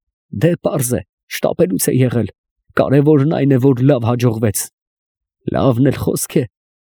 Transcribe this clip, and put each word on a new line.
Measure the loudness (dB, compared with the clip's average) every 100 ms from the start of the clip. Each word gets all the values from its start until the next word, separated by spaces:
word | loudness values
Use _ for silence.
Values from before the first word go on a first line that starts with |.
| _ _ -12
«Դե | -2 0 0
պարզ | -4 -4 -4
է, | -4 -6 _ -16
շտապելուց | -6 -4 0 -2 -2 -2
է | 0
եղել, | 0 -2 -6 -12 _ _ _ -2
կարևորն | 2 2 4 4 2
այն | 0 2 2
է, | 2
որ | 2
լավ | 2 2 0
հաջողվեց»։ | 0 0 0 -2 -2 -8 _ _ _ _ _ _ _ -6
«Լավն | -2 0 2 0
էլ | 0 -4
խոսք | -4 -4 -4
է, | -4 _ _ _